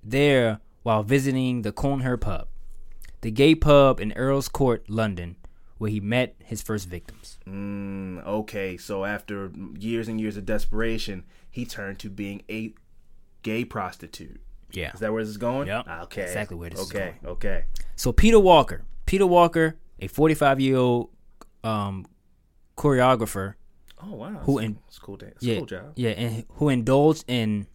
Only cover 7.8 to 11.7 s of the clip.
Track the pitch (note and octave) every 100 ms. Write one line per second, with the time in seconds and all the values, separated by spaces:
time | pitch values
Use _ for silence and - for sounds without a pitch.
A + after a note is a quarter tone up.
7.8 | G2 G2 F#2+ F2 - G#2 G#2+ G#2 F#2+ F2
8.8 | - G2+ G2 G#2 - G2+ G2 E2 F#2 -
9.8 | A2 A2+ A2+ A2 G#2+ G#2 F#2+ G#2 - G#2+
10.8 | A2+ A2+ - F#2+ - - - - A#2+